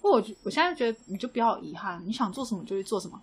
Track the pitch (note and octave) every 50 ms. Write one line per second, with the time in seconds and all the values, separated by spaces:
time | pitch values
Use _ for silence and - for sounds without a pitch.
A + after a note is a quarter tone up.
0 | - G4+ F#4+ A#3 - - G#3 - - - A3 - E4 F4 E4+ - B3 A#3 A3+ -
1 | _ - F#3 F#3+ - B3+ - A#3+ A3+ A#3 G3 - - D3 D#3+ E3+ - G3 F3 F3
2 | F3+ F3+ A3+ - B3+ G3+ F3+ C4 C4 A#3 A3 F3+ D#3+ - G3 G3 F#3+ - A3+ G3
3 | - F3 - -